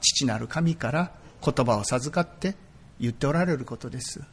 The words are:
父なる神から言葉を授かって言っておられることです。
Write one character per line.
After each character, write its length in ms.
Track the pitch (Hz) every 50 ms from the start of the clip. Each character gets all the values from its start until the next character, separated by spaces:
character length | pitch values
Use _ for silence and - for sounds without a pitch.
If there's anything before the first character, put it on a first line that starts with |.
父 240 | - - - - 143
な 120 | 120 110
る 100 | 110 117
神 280 | - - 165 170 165 160
か 160 | - - 165
ら 200 | 147 160 180 - - - - - - - -
言 220 | 147 - - 123
葉 120 | 120 110
を 60 | 104 104
授 300 | - 127 127 127 147 -
か 160 | 180 170 -
っ 60 | -
て 180 | - - 190 196 - - - - - - - - -
言 120 | 123 120
っ 20 | 117
て 140 | - 147
お 60 | 139 160
ら 120 | 170 185
れ 120 | 180 156
る 80 | 127 123
こ 100 | - 117
と 140 | - - 117
で 100 | 127 127
す。 200 | - - - - 139 -